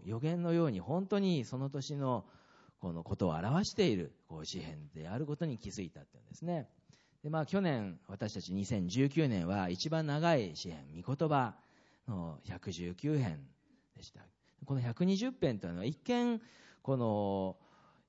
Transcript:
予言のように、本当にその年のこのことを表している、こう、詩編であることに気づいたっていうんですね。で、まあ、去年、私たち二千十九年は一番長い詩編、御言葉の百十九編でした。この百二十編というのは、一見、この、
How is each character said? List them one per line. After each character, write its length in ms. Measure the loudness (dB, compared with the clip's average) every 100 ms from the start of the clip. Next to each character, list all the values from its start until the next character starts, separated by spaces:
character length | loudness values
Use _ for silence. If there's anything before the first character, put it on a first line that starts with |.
予 140 | -4 -2
言 240 | 0 0
の 100 | 2
よ 140 | 4 4
う 40 |
に、 100 | 2
本 260 | 0 -2 2
当 120 | 2
に 260 | 4 2
そ 120 | 0 -4
の 140 | -2
年 260 | -4 -4 -2
の 300 | 2 0 -2 -18 -20 -20 -20 -10
こ 120 | -6
の 100 | -6
こ 140 | -4 0
と 120 | 2
を 20 |
表 340 | 2 2 2
し 100 | 2
て 120 | 2 2
い 100 | 2
る、 160 | -2 -10 -14
こ 100 | -10
う、 60 |
詩 160 | -8 -8
編 300 | -8 -10 -14
で 140 | -12 -8
あ 80 | -6
る 80 |
こ 120 | -4 -4
と 100 | -4
に 100 | -4
気 140 | -8
づ 120 | -8
い 80 | -8
た 100 | -10
っ 40 |
て 140 | -20 -20
い 20 |
う 40 |
ん 20 | -20
で 80 |
す 100 | -10
ね。 240 | -4 -4 -4 _ _ -20 _ _
で、 80 | -2
ま 100 | -2
あ、 60 | 2
去 160 | 2
年、 360 | 2 2 0 -6 -12
私 260 | -6 -4
た 80 | -4
ち 100 | -4
二 140 | -2 0
千 220 | 0 2
十 200 | 4 4
九 200 | 4 4
年 180 | 2 2
は 240 | 0 0
一 180 | -2 0
番 180 | 0 0
長 300 | 2 4 4
い 200 | 2 -6
詩 140 | -10
編、 140 | -10 -12
御 200 | -10 -4
言 140 | 0 4
葉 260 | 4 2 -2 _ _ _ _ -6
の 320 | -4 -4 -8
百 280 | -10 -10 -8
十 220 | -6 -6
九 220 | -4 0 2
編 240 | 0 -2 -10 _ _ _ _ -20
で 60 |
し 100 | -20
た。 80 | -20 -20 _ _ -14 -2
こ 80 |
の 60 | 0
百 260 | 0 2 2
二 100 | 2
十 160 | 0
編 260 | 0 0 0
と 80 | -4
い 40 |
う 20 |
の 60 | -2
は、 60 | -4
一 120 | -4
見、 380 | 0 2 2 0 -6 -20 -20 -10
こ 140 | -2 2
の、 580 | 2 2 2 2 0 -4 -16 -20 -20 _